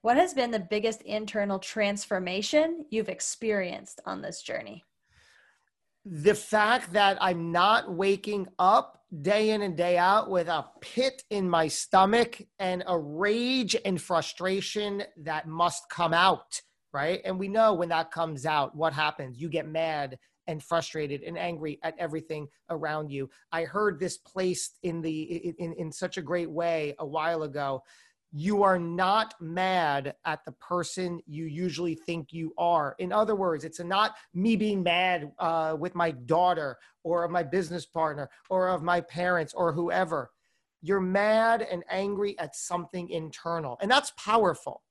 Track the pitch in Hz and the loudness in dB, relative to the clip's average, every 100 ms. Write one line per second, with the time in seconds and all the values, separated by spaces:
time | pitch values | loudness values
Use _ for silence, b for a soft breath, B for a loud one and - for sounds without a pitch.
0 | 220 254 359 277 240 226 175 214 226 220 | 4 4 4 2 0 0 0 0 0 -4
1 | - 214 214 214 202 190 - 220 202 202 | -6 -6 -2 -2 0 -2 -4 0 0 0
2 | - 190 180 190 202 302 320 330 - 220 | -2 -2 -2 -4 2 4 4 0 -4 -4
3 | 214 185 - - 226 208 180 - - - | -4 -4 -6 -4 0 0 -2 -6 -12 -14
4 | - 190 151 165 - - 107 107 _ _ | -10 -8 -8 -12 -8 -8 -8 -18 _ _
5 | b b b b b b b _ _ _ | b b b b b b b _ _ _
6 | 202 160 160 208 - 214 208 247 180 196 | -12 2 2 2 0 2 4 2 2 4
7 | 202 196 190 175 170 170 190 226 - 175 | 4 4 0 0 0 4 6 4 2 -2
8 | 196 196 208 208 185 - 185 226 - - | 2 2 0 -6 -6 2 6 6 4 -12
9 | _ 160 147 208 214 214 202 156 175 175 | _ -6 2 4 4 2 0 0 2 6
10 | 180 208 - 185 165 160 135 - - - | 6 6 4 0 0 -2 -4 -14 -8 0
11 | 262 262 - 208 185 170 160 - - 190 | 0 -2 -6 -2 2 4 2 -2 2 6
12 | 190 233 233 - 202 _ 190 180 185 175 | 6 6 2 -2 -18 _ -4 -2 -2 -2
13 | 147 151 202 226 240 262 214 220 196 180 | -2 -2 0 2 2 0 0 -2 0 -4
14 | - 170 147 - 180 196 196 214 208 202 | 0 0 0 -4 -2 -2 -4 -4 -4 -4
15 | 202 - 151 156 160 160 170 - - - | -8 -12 -6 -6 -6 0 0 0 -12 -2
16 | 170 165 185 156 - - _ _ _ 139 | 2 6 6 4 -2 -12 _ _ _ -4
17 | 151 185 - 185 196 208 220 185 170 165 | -2 -2 -4 -4 -2 4 6 4 2 0
18 | 165 165 165 147 143 151 135 147 151 135 | -2 -4 -4 -2 0 0 0 0 0 2
19 | 151 - 135 120 165 160 151 160 165 151 | 0 -2 -10 -8 -4 -4 -4 -4 -2 -2
20 | 139 131 _ _ - 156 - 165 160 160 | -6 -10 _ _ -10 -8 -2 -2 -2 -6
21 | 147 143 165 170 175 165 156 147 165 160 | -6 -6 -8 -6 -6 -4 -8 -6 -8 -6
22 | 170 156 156 156 147 _ _ 165 156 156 | -6 -6 -8 -10 -10 _ _ -6 -4 -6
23 | 151 139 135 b b 165 160 185 214 160 | -6 -8 -8 b b -4 -4 0 0 0
24 | 180 - - - 185 175 - _ 180 170 | -6 -6 -10 -4 -2 -2 -6 _ -6 -4
25 | 160 156 156 170 175 165 170 165 160 - | -4 -6 -6 -6 -6 -8 -8 -6 -8 -6
26 | 180 190 147 175 170 156 170 165 151 139 | -8 -6 -4 -4 -2 -2 0 0 -2 -6
27 | 156 156 156 170 151 139 139 135 _ b | -6 -2 -2 -2 -4 -4 -4 -6 _ b
28 | b b _ 147 170 208 196 185 170 175 | b b _ -6 0 4 6 4 0 0
29 | 185 208 220 - 165 175 185 185 160 139 | 2 4 0 -6 -8 -2 2 2 2 0
30 | 135 - 165 156 - 127 - 180 160 - | -2 -8 -6 -6 -8 -18 -4 -2 -2 -4
31 | 180 170 - 151 160 151 180 143 175 160 | -4 -6 -10 -8 -8 -4 -4 -2 -4 -4
32 | - 170 156 165 160 - 190 170 143 - | -6 -6 -6 -8 -8 0 2 2 0 -4
33 | 185 208 214 208 190 156 160 - 175 190 | -2 2 2 2 0 -2 -6 -10 -2 0
34 | 214 - B 180 208 220 214 202 175 175 | 0 -2 B 0 2 4 2 2 2 2
35 | 185 175 147 - 170 165 160 160 175 175 | 2 0 -4 -4 -2 0 0 -2 -4 0
36 | 170 135 120 160 180 170 147 123 b b | -2 -2 0 2 4 2 -2 -8 b b
37 | 170 170 170 175 151 180 165 175 - 165 | -2 -2 0 -2 0 -2 -2 -6 -6 -2
38 | 160 143 135 b _ 185 185 180 165 175 | -2 -2 -10 b _ 0 2 0 2 0
39 | 170 160 180 180 156 - 170 156 170 175 | 0 -2 0 0 0 0 0 2 0 0
40 | 180 156 120 _ _ _ _ _ 156 196 | 0 -2 -6 _ _ _ _ _ 0 0
41 | 185 190 208 220 226 226 - 175 - 190 | 2 2 4 4 4 2 0 -6 -4 -4
42 | 202 202 202 196 156 - - 175 170 185 | -2 -2 -2 -4 -10 -8 -6 -6 -4 -8
43 | 175 170 160 - 165 170 147 120 202 262 | -6 -6 -8 -10 -6 -4 -4 -6 4 4
44 | 285 - - 226 196 151 - 131 _ | 4 -10 2 4 4 2 -6 -12 _